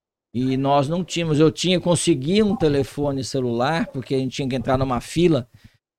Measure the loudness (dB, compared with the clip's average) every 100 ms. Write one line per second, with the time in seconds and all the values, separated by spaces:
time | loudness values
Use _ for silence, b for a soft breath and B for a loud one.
0 | _ _ _ -4 -2 0 2 2 2 -2
1 | -4 -4 0 4 4 2 0 0 2 2
2 | 2 0 2 2 2 2 2 2 0 -4
3 | -4 -4 -4 -4 -2 0 0 -2 -4 -8
4 | -4 -2 -2 -4 -4 -4 0 0 0 -4
5 | -4 2 4 2 -2 b b b _